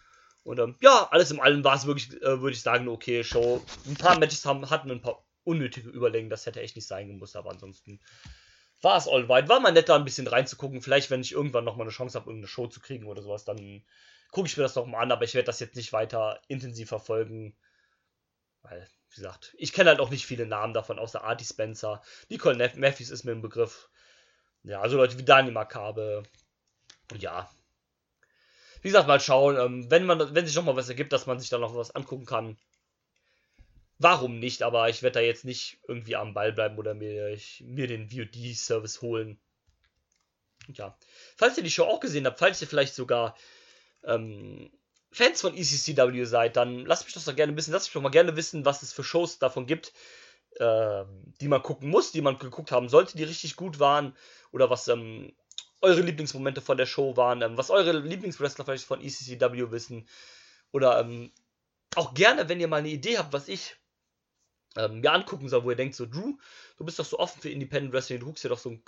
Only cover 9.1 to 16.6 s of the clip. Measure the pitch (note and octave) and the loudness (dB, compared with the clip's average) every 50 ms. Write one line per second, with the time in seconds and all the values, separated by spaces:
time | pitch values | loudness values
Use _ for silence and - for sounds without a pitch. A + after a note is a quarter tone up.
9.1 | C#3 B2+ A#2+ A#2 B2+ C3 C#3+ D3+ A#3 C4 C4 G3 E3 E3 D#3+ - D#3+ D3 D3 C3+ | 2 2 4 6 6 6 8 8 6 6 8 8 8 8 8 8 6 6 6 2
10.1 | - - C3 A2+ A#2 B2+ C3 - - - C#3+ C#3 C3+ B2+ A#2+ C3 C3+ C#3+ C#3 - | -4 -6 -4 0 2 2 2 0 -4 -10 -10 -10 -10 -10 -2 2 2 2 2 2
11.1 | C3+ B2+ B2+ - - D3 D3 D3 B2 A#2+ A#2 A2+ G#2 A#2+ A2+ A2 G#2 - B2+ B2+ | -2 -4 -4 -4 -4 -4 -4 -2 -2 -2 -2 -2 -6 -6 -8 -10 -8 -10 -10 -8
12.1 | - A#2 G#2+ A2 A2+ A2 G2+ G2 - - A#2+ - - - - - C3+ A#2 G#2+ G#2 | -8 -10 -10 -10 -14 -14 -14 -12 -10 -10 -10 -10 -10 -16 -16 -14 -14 -14 -12 -14
13.1 | G2+ G2 G2+ G#2 G#2 G#2+ - - G#2 G#2+ G2+ G2+ G2+ G2+ - _ _ _ _ _ | -14 -14 -10 -10 -10 -10 -8 -10 -10 -10 -12 -16 -20 -20 -20 _ _ _ _ _
14.1 | _ _ _ _ - F#3+ F#3+ D3+ - D3 C#3 C3 - C3 A#2+ B2 A2+ A2+ A#2+ B2+ | _ _ _ _ -6 -4 -4 -4 -2 -2 -2 0 0 -4 -6 -4 -2 -2 0 2
15.1 | A#2+ A2+ A#2 A2+ - B2+ - A#2+ A2 - A#2+ A2 - B2 A2+ - - G#2+ A2+ A2 | 2 2 0 0 0 0 0 0 -4 -6 -10 -10 -10 -12 -10 -4 -2 -2 -2 -2
16.1 | - A2+ A2 G#2+ G#2+ - - _ C#3 C3 | -2 -2 -2 -2 -4 -8 -10 _ -10 -10